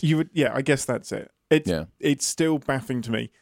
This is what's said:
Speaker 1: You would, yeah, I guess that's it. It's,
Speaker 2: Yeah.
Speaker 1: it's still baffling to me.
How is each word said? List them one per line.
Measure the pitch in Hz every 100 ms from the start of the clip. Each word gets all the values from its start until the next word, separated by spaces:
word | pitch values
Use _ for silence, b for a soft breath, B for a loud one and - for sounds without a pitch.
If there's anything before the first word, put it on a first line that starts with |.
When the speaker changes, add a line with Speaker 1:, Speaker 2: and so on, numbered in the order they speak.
Speaker 1:
You | 151 156
would, | 165
yeah, | 165 139
I | 131
guess | 135 135
that's | - 117 -
it. | - - _ _
It's, | 156 151
Speaker 2:
Yeah. | 82 80 _
Speaker 1:
it's | 151 139 -
still | - 160 151
baffling | - 135 - 127
to | 117
me. | 113 117 -